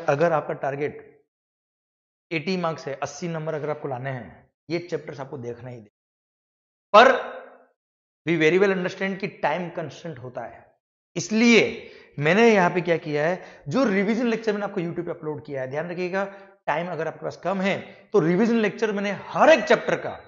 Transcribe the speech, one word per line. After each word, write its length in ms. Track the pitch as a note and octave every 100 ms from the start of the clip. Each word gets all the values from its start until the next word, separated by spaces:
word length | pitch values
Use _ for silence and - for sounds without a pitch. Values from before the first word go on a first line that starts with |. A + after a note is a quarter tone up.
| -
अगर 240 | C#3+ E3+
आपका 220 | D#3 D3+
target 720 | D#3 C#3+ C#3 D3 - - _ _ _ _ _ _ _ _ _ _ _ -
eighty 240 | D#3+ D3+ F#3
marks 320 | E3+ D#3 -
है, 100 | C3+
अस्सी 260 | C#3+ - F3
number 260 | E3 D#3
अगर 160 | D#3 D3
आपको 180 | D3 D3
लाने 220 | B2 C3+
हैं, 400 | B2+ F#2+ - _ _ -
ये 80 | E3+
चैप्टर्स 420 | E3+ D3+ D#3 C#3+
आपको 180 | C3+ C#3+
देखना 320 | A#2+ A#2 B2+
ही 100 | B2
दे। 100 | G#2 _ _ _ _ _ _ _ _ _ _ G#3
पर 100 | B3+ - - - - - _ _ _ _ _ _ D3+
we 100 | E3
very 240 | D#3 F3+
well 120 | G3 F#3
understand 400 | F3+ - G3 F#3+
कि 100 | G3+
time 420 | - D3+ E3 F3
constraint 480 | E3+ A#2+ - E3+ C3
होता 220 | B2 B2
है, 360 | A2+ - - _ _ _ _ E3+
इसलिए 760 | D#3+ G#3+ A#3+ A3 B2+ - - - - -
मैंने 360 | D3 F#3+ A#3
यहाँ 160 | G#3 F3
पे 100 | F3
क्या 160 | E3 D#3+
किया 300 | D#3 D3 D#3
है, 160 | F3+ - - C#3
जो 160 | A3
revision 420 | C4 G3 G3 A3+ A#3+
lecture 260 | A3 A3+
मैंने 120 | G3+
आपको 160 | G3+ G3+
YouTube 240 | E3+ E3
पे 60 | E3+
upload 340 | D#3 D#3 C#3+
किया 160 | - C#3
है, 100 | C3
ध्यान 200 | C#3+ E3+
रखिएगा, 340 | F3 F3+ F#3+ G3 - - _ -
time 220 | D3+ F3+
अगर 200 | D#3 D#3+
आपके 160 | D3+
पास 120 | D#3 -
कम 240 | E3+ F#3+
है, 180 | F#3+ D3 - - _
तो 80 | G#3
revision 340 | D#3+ F3+ A3+
lecture 380 | A#3 G#3 - A3
मैंने 180 | G3+ G3+
हर 400 | F#3 - E3+ C4
एक 140 | D#4
chapter 320 | - A3+ - D#3+
का, 240 | B2+ F#2